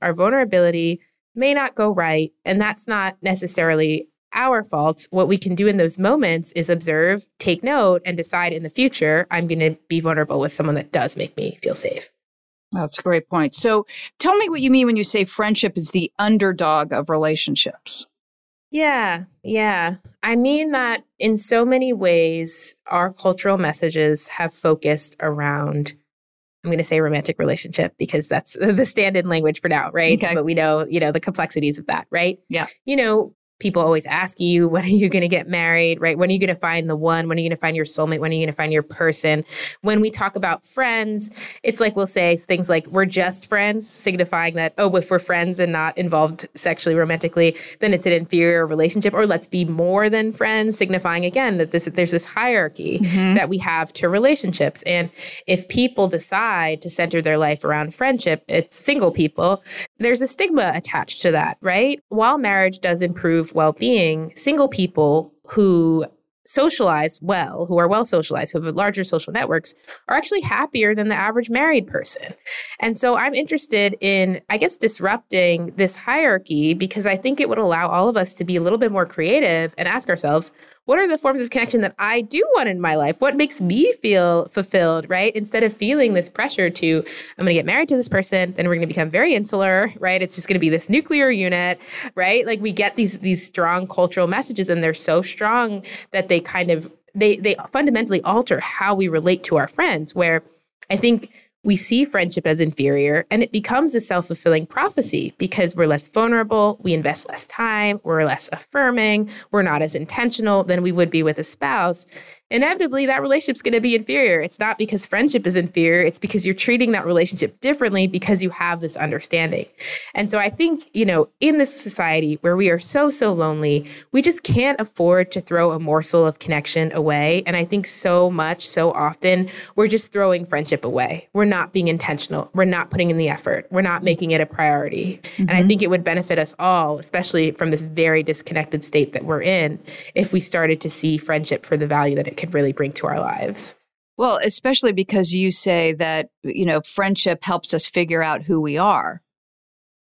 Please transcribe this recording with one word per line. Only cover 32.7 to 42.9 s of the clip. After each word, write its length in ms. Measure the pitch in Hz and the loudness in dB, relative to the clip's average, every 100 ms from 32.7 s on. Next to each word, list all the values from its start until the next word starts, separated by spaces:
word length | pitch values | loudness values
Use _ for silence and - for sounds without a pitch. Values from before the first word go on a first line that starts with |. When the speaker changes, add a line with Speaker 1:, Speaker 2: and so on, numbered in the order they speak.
| - | -8
Speaker 1:
You 100 | - | -2
know, 400 | 277 226 214 208 - _ _ | 0 2 2 0 -8 _ _
people 240 | 202 175 | -2 0
always 240 | 165 160 151 | 2 2 0
ask 340 | 156 185 - | -4 -4 -2
you, 260 | 175 170 170 | 2 4 4
<laughs> 20 | |
"When 140 | 165 | 2
are 40 | 180 | 2
you 220 | 202 190 | 2 4
gonna 180 | 190 175 | 2 2
get 180 | 175 - | 0 -2
married?" 540 | 175 165 165 170 165 | -2 0 2 2 2
Right? 160 | 165 156 | 0 2
"When 140 | 180 | 0
are 20 | |
you 60 | 190 | 2
gonna 160 | 190 | 0
find 340 | 175 165 170 165 | -2 -2 -2 -2
the 80 | 156 | -2
one? 320 | 160 165 165 | 0 0 0
When 80 | 165 | -2
are 40 | |
you 60 | 165 | -2
gonna 80 | 165 | -2
find 160 | 165 165 | -2 -2
your 80 | |
soulmate? 340 | 151 - 156 160 | -4 -2 -2 -2
When 100 | 160 | -2
are 40 | |
you 120 | 160 160 | -2 -2
gonna 100 | 147 | -2
find 160 | 151 | -2
your 100 | 156 | 0
person?" 600 | 151 - 165 156 160 151 151 - - - | -2 -2 0 2 0 0 -2 -10 -12 -6
When 180 | 202 214 | 0 2
we 80 | 214 | 2
talk 260 | - 196 | 0 -4
about 300 | 202 185 165 | -2 -2 -4
friends, 640 | - - 262 226 214 214 208 - - - | -6 -2 0 0 -2 -4 -8 -12 -18 -6
it's 160 | - 220 | -4 0
like 160 | 220 | 0
we'll 120 | 208 190 | 0 -2
say 320 | - 175 170 | 2 2 2
things 320 | - 180 175 | 0 -2 2
like, 160 | 165 | 0
"We're 180 | 156 | 0